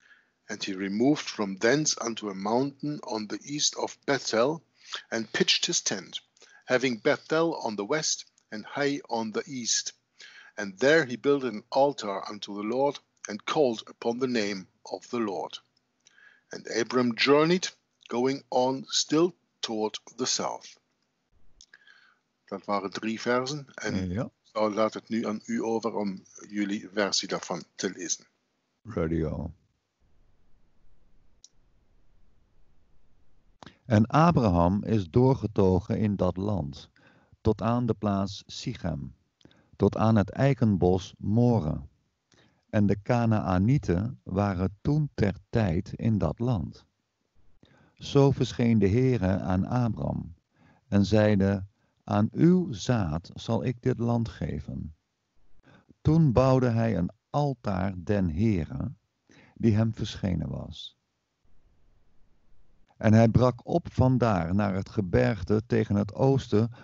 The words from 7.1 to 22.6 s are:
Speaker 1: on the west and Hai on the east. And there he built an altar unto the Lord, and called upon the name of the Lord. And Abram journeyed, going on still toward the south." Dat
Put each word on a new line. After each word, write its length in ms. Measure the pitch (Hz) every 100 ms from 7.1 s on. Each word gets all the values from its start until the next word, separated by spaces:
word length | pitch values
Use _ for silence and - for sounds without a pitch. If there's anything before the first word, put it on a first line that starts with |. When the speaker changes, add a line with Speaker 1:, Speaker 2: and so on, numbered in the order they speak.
| 131 - 160 165 -
Speaker 1:
on 140 | 117 101
the 100 | 104
west 400 | 156 160 - - _ -
and 140 | 107 -
Hai 360 | 139 143 143 -
on 240 | 113 110
the 120 | 110 -
east. 480 | 131 110 - - - _ _ - - - -
And 220 | 101 95
there 260 | 131 160 127
he 120 | 117
built 260 | 139 143
an 200 | 127 104 -
altar 580 | 135 143 135 104 95 -
unto 240 | 104 - 101
the 120 | 104
Lord, 320 | 123 143 135 _ _ -
and 140 | 104 -
called 380 | 160 135 113 -
upon 320 | - 117 117
the 80 | 131
name 400 | 120 101 98 92 _
of 260 | - 95 -
the 100 | 120
Lord. 420 | 110 87 - - _ _ _ _ _ _ - _ -
And 180 | 92 -
Abram 460 | 110 113 127 123 113
journeyed, 600 | 135 143 160 180 - - _ _ -
going 360 | 117 131 139 -
on 340 | 131 127 135 -
still 440 | - - 151 180 - _ -
toward 400 | - 110 107 - - -
the 100 | 127
south." 560 | - 117 113 - - _ _ _ _ _ _ - - - _ _ - _ _ _ _ -
Dat 200 | 98